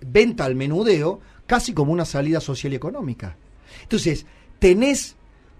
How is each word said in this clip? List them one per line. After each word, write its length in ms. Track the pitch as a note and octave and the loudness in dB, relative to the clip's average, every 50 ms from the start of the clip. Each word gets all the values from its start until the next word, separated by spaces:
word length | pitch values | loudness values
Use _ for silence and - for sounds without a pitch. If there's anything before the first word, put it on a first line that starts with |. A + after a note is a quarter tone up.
venta 440 | - C3 B2 G#3 A3+ A#3+ - - D3 | -6 0 4 4 4 4 2 -2 -2
al 100 | C3+ B2+ | -2 -2
menudeo 640 | B2+ C3+ C#3+ D3+ F3 A3 A#3 G3 D#3 D3 E3 G3 - - - - - - | -2 -2 -2 0 0 2 2 2 2 2 0 -2 -4 -8 -20 -20 -14 -6
casi 280 | - A#3+ A#3+ A#3+ - G#3 | -2 0 0 0 -2 -2
como 180 | D3+ C#3+ C#3+ | 0 0 0
una 140 | E3 F3 E3 | 0 -2 -2
salida 340 | - - C#3 C#3+ D3+ E3 D#3 | -4 -4 -4 -2 0 -2 -2
social 340 | - - C3+ A#2+ - C#3+ C#3 | -2 -4 -8 -6 -6 -6 -6
y 40 | B2+ | -6
económica. 580 | C3 D#3+ A#3+ D4 G#3+ C#3 A#2 - - F#2 D#2+ - - - - - - - - - - | -8 -8 -8 -8 -8 -8 -8 -8 -10 -14 -14 -16 -20 -20 -20 -20 -20 -20 -20 -20 -8
Entonces, 420 | - A3+ G#3+ B2+ E3 D3 - - - - - - - - - | -4 -4 -2 0 0 -2 -2 -4 -12 -20 -20 -20 -20 -2 4
tenés, 560 | - - F3+ G3+ B3 C#4+ C#4 - - - - _ - - - - _ - - - | 6 6 6 6 4 2 2 0 -4 -8 -14 _ -20 -20 -20 -20 _ -20 -20 -8